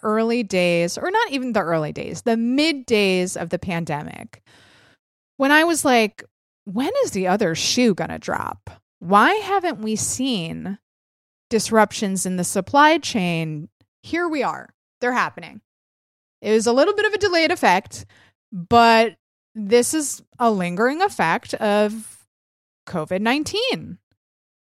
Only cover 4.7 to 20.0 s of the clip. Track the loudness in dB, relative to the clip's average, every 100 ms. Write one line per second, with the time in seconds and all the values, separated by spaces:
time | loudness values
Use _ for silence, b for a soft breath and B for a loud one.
4.7 | b b b _ _ _ -2 2 4 4
5.7 | 2 2 4 2 -2 -20 _ _ _ -8
6.7 | -4 -2 0 -2 0 0 2 0 0 -2
7.7 | 2 2 2 -4 -8 -6 -6 -6 -10 -16
8.7 | -20 _ -12 2 4 4 2 0 -2 -2
9.7 | -6 -6 -4 -4 -4 -4 -4 -6 -8 -10
10.7 | -12 _ _ _ _ _ _ -4 -2 2
11.7 | 2 2 0 -4 -4 -4 -4 -4 -4 0
12.7 | 4 4 4 -2 -2 -2 -2 -4 -8 -12
13.7 | _ _ _ -8 -4 -2 -2 -4 -4 -12
14.7 | _ _ -6 -2 0 -2 -4 -18 -20 _
15.7 | _ _ _ _ _ _ _ 0 2 4
16.7 | 4 2 2 0 0 0 2 2 2 2
17.7 | 2 0 -14 -20 b b b _ -10 2
18.7 | 6 6 6 2 -2 _ _ _ -10 2
19.7 | 2 4 -2